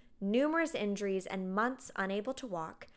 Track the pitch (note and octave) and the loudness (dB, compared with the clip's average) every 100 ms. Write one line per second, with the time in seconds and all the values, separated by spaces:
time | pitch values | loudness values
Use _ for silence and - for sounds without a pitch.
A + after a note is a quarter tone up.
0 | - - G3 A#3 D4+ E4 D#4+ - G#3 G3+ | -20 -4 2 4 4 4 2 0 0 0
1 | G3+ F#3+ F#3 G3 F#3 F#3+ A#3+ C4 - - | 0 0 -2 -4 -2 2 0 0 -6 -2
2 | F#3+ G3+ G#3 C4 B3+ E3+ D#3+ - - | -2 -2 -2 -6 -4 -6 -6 -10 -18